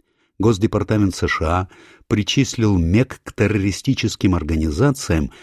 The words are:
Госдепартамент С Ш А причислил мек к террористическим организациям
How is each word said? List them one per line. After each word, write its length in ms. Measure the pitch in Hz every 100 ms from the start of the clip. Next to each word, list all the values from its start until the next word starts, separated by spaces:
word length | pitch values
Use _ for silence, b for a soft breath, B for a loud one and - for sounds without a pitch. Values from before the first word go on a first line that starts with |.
| _ _ _ -
Госдепартамент 760 | 107 98 107 107 - 107 101
С 140 | - 82
Ш 180 | - 80
А 220 | 90 95 B B B -
причислил 680 | 107 101 - 131 - 107 95
мек 440 | 82 107 131 -
к 100 | -
террористическим 1000 | - 104 104 98 - - 131 - - 101
организациям 960 | 85 76 80 80 73 143 131 - 82 69 B